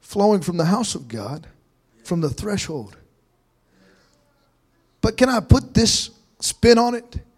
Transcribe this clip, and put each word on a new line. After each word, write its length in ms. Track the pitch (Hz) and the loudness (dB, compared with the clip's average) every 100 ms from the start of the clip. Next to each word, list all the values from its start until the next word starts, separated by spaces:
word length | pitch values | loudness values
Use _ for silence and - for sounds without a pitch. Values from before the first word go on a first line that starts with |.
flowing 400 | - 202 202 208 | -10 0 2 2
from 160 | 156 175 | 0 -2
the 80 | 165 | 0
house 300 | 202 233 - | 0 -2 -8
of 120 | 127 | -10
God, 400 | 113 107 147 - _ _ _ _ _ | -12 -10 -12 -16 _ _ _ _ _
from 180 | - 170 | -6 -4
the 80 | 156 | -4
threshold. 680 | 127 208 196 - 151 104 - _ _ _ _ _ _ _ _ _ _ _ _ _ _ _ _ _ _ _ _ | -4 -6 -6 -6 -10 -12 -20 _ _ _ _ _ _ _ _ _ _ _ _ _ _ _ _ _ _ _ _
But 160 | 220 226 | -4 2
can 120 | 254 | 2
I 100 | 247 | 2
put 340 | 170 269 - | 4 4 4
this 380 | - 226 - - _ _ _ | 0 2 0 -6 _ _ _
spin 380 | - - 226 233 | -8 0 4 4
on 160 | 240 | 4
it? 260 | 240 240 - - | -4 -10 -16 -16